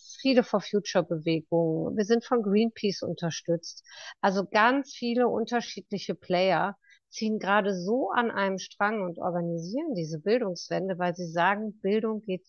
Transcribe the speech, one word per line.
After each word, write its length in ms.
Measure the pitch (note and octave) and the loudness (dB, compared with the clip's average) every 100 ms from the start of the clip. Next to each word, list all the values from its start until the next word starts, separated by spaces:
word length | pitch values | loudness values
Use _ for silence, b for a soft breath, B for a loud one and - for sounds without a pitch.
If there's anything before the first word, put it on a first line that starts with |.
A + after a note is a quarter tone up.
| - - | -16 -2
Friede 220 | C4+ B3 | 2 4
for 180 | - G3+ | 4 0
Future 440 | - G#3 - F#3+ | 0 -2 0 0
Bewegung. 920 | E3+ E3 E3 D#3+ - E3+ E3 D#3+ D#3+ G#3 | 0 0 0 0 2 2 2 0 -2 -2
Wir 80 | |
sind 200 | G3+ A#3 | 2 0
von 180 | - A#3+ | 2 0
Greenpeace 600 | G3+ G3+ A3+ - G#3 F3+ | 4 4 2 0 -2 -2
unterstützt. 840 | F3+ E3 E3 - - E3+ - - B B B - | -4 -4 -4 -4 -2 -2 -2 -16 B B B -2
Also 240 | G3 F#3+ | 0 2
ganz 480 | F3+ G#3+ A3+ C#4 C4 | 2 4 4 4 -2
viele 360 | - A#3+ A#3+ A#3+ | -6 -2 2 2
unterschiedliche 880 | A3 A3+ A#3+ - - - G3+ - E3+ | 0 -2 -2 -4 -10 -8 -6 -6 -6
Player 600 | - F3 F#3+ D#3+ F#3 - b b _ | -2 2 4 2 0 -4 b b _
ziehen 240 | - A3 A3 | -6 -2 -2
gerade 400 | F3+ G#3 G3+ F#3 | 2 2 2 0
so 300 | F3+ B3 D4+ | 0 0 0
an 200 | B3 A#3 | 0 0
einem 260 | G3+ G3 F#3+ | 0 0 -2
Strang 460 | - - G3+ A3 | -6 -2 0 0
und 160 | F3+ E3+ | -4 -4
organisieren 760 | F#3+ F3 E3+ E3+ E3+ B3 E4 | -4 -2 -2 -4 -4 -4 -4
diese 240 | F#3+ D#3 D#3 | -4 -4 -4
Bildungswende, 800 | G3 A#3+ G3+ E3+ - E3+ F#3+ F3 | 0 0 0 -6 -4 -4 -2 -2
weil 160 | F3+ | -2
sie 160 | F3 F3 | -2 -4
sagen, 480 | E3 F3 G3+ G#3+ - | 0 2 2 -4 -4
Bildung 400 | F#3+ G#3+ A3 G#3+ | -2 0 0 -4
geht 220 | G#3 F#3 | -4 -6